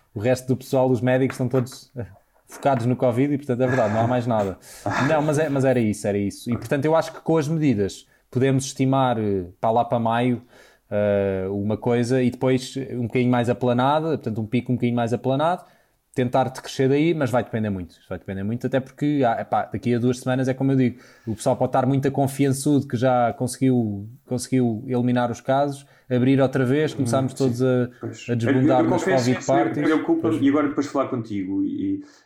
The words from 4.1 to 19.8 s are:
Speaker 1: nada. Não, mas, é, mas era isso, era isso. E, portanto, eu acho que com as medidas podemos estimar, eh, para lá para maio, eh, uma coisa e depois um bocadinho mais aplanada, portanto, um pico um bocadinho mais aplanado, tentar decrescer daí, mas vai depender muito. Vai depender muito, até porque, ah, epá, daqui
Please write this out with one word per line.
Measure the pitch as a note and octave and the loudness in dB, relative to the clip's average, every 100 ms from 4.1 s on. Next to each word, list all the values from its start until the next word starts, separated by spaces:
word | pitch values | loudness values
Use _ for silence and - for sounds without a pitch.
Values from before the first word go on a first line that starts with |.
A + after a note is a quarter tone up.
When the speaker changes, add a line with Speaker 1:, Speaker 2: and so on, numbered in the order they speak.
| B2+ A#2+ | 0 0
Speaker 1:
nada. | A2 G2 F2+ - - G#2 G2+ C3 | 0 0 -4 -14 -10 -6 -2 0
Não, | D#3 | 2
mas, | D3+ D3 | 2 0
é, | D#3 | 0
mas | C#3 C3+ | 2 2
era | B2 | 2
isso, | A2 G2+ G#2+ | 2 0 -2
era | G2+ | 0
isso. | G2+ - - | -2 -4 -6
E, | A#2 | -6
portanto, | - D3 D3+ | -2 -2 2
eu | D#3+ | 2
acho | - | 0
que | - | -6
com | - D#3+ | 0 0
as | C#3+ | 0
medidas | D#3+ D3+ G#2 G2 - - _ _ | 0 2 2 0 -4 -18 _ _
podemos | B2+ C3+ C3+ C3+ | 0 2 2 -2
estimar, | - C3 C3+ C3 A2+ | -2 0 2 2 2
eh, | G#2+ G2 F2 - | 0 -2 -4 -4
para | A2+ | 0
lá | A2+ A#2+ | 2 2
para | B2 | 0
maio, | A2+ A#2 B2 A#2 - - - _ _ | 0 2 0 -2 -6 -20 -20 _ _
eh, | G#2 G#2 G2+ G2 F#2+ F#2+ | 0 2 2 2 0 -2
uma | G2+ G#2 G#2+ | -4 -2 -2
coisa | B2 A#2+ A#2 C3 | 0 0 2 2
e | B2 | 2
depois | B2 C3 C3 C3 C3 C3+ | 0 0 0 -2 -10 -8
um | A#2+ | -6
bocadinho | A#2 B2+ B2 | -2 0 2
mais | B2 A#2+ | 2 0
aplanada, | A#2+ B2 A#2+ C3 D#3 D#3+ | 0 0 2 2 0 0
portanto, | C3+ A#2 A2 | -4 -4 -6
um | G#2+ | -2
pico | B2 B2 | -2 -2
um | B2 | -2
bocadinho | A#2+ A#2+ | 0 0
mais | A#2 | -2
aplanado, | A2 B2+ C3+ D#3+ F3+ - _ _ _ _ | -2 -2 0 0 -2 -8 _ _ _ _
tentar | - B2 A#2+ C3+ | -4 0 0 0
decrescer | - - - C3+ | -4 -12 -2 2
daí, | C#3+ D#3+ | 4 2
mas | E3 C3 | 0 0
vai | A#2+ | 0
depender | G#2 A#2 G#2+ | -2 -4 -2
muito. | F#2+ E2+ - _ | -4 -8 -16 _
Vai | F#2 | -10
depender | - F#2+ | -8 -6
muito, | G2+ A#2+ B2+ | -6 -4 -2
até | C3 | -2
porque, | C3 - D3 D3 B2 | -4 -4 -2 2 2
ah, | A2+ | 0
epá, | - G#2+ - | -2 -2 -2
daqui | G#2 | -4